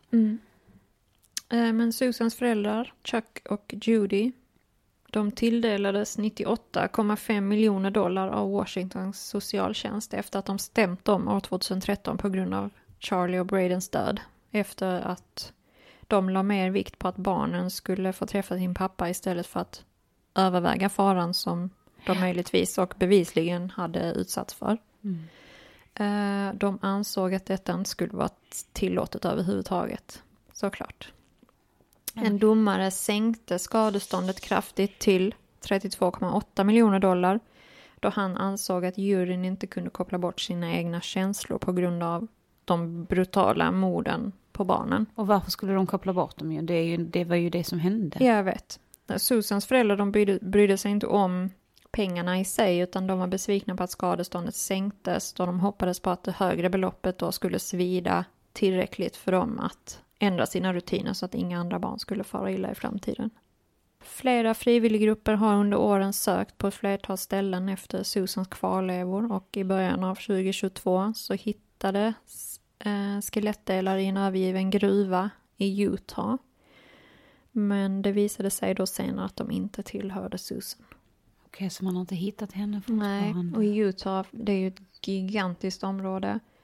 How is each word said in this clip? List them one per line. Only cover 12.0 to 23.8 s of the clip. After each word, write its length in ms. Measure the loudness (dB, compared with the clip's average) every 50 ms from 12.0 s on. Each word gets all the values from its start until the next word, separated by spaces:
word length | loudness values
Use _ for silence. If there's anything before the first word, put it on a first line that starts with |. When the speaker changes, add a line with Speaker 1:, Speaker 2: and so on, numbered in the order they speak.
| -2 -4 -4 -2
Speaker 1:
på 100 | -2 -2
grund 260 | -2 -2 -2 -2 -2
av 160 | -4 -4 -6 -8 _ _ -20 -18 _
Charlie 400 | -6 -2 0 0 2 2 0 0
och 80 | 0
Bradens 420 | 0 2 2 2 2 2 0 -2 -2
död. 320 | -2 -2 0 0 -2 -4 -6 -12 _ _ _ _ -2
Efter 480 | -2 -2 -4 -4 -4 -2 -2 -2 -2
att 520 | -2 -4 -6 -8 -10 _ _ -14 -14 -14 -16 _ _ _ _ _ -20 -20 -20 -20 -2
de 240 | 2 2 4 4 4
la 120 | 2 2 2
mer 280 | 2 2 2 2 2
vikt 280 | 2 0 -2 -2 -6 -6
på 100 | -4 -4
att 80 | -4
barnen 540 | -2 -2 0 0 0 0 0 0 -2 -2 -4
skulle 420 | -4 -6 -4 -4 -2 0 0 -2 -2
få 140 | -4 -4
träffa 300 | -2 -2 -2 -2 -2 -2
sin 180 | -2 -2 -2 0
pappa 360 | -2 -2 -4 -2 -4 -4 -4
istället 360 | -4 -2 -2 -2 -2 -2 -4
för 140 | -4 -4 -6
att 240 | -6 -6 -8 -16 -20 _ _ _ _ _ _ _ _ _ 2
överväga 540 | 4 4 4 4 4 2 2 2 2 0 0
faran 460 | 2 4 4 4 4 4 2 0 -2
som 360 | -2 -2 -2 -2 -2 -4 -6 -8 _ _ _ _ -6 -2
de 140 | 0 0 2
möjligtvis 580 | 2 2 0 0 -2 2 2 2 2 2 2 0
och 160 | 0 0 0 0
bevisligen 720 | 4 6 6 6 6 4 2 0 2 2 0 -2 -4 -6
hade 420 | -6 -6